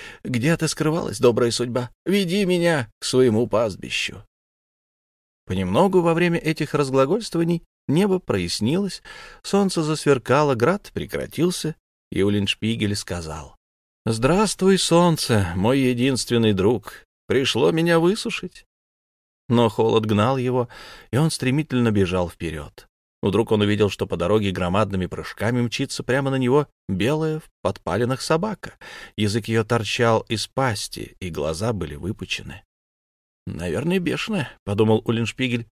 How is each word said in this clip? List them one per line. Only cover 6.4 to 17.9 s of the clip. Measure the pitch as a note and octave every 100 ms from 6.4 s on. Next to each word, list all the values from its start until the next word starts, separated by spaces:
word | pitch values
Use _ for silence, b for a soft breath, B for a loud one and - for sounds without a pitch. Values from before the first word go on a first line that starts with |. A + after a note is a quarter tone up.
| D#3 D#3 D3+
разглагольствований | D3 C3+ C3+ C3+ A3+ G#3+ E3+ E3+ E3+ _ _ -
небо | D3+ G3+ F#3
прояснилось, | - G2+ E2+ - G#2+ F3 G3 - B B B B
солнце | - G3 F#3+ F3
засверкало, | D3+ D3+ D3 B2+ - C#3 D3
град | A#2+ B2+ G3+ -
прекратился, | - - D2 - - F3 - D#3 - _ _ -
и | F2+
Уллиншпигель | G2+ G#2 G2 - A2 F2 G#2 G2+
сказал: | - F2 D#2+ D#2 C#2 _ _ _ _ _ A2+
«Здравствуй, | A2+ C3 F#3 G#3+ - F#3+ F#3
солнце, | - E3 F3 D#3 - G#2+ F2+
мой | F2+ A2 C#3
единственный | B2+ A#2+ C3+ B2+ - A#2 A2
друг. | F#2+ G2+ A2 - - _ _ -
Пришло | B2 C3 D3+ D#3+
меня | E3 E3+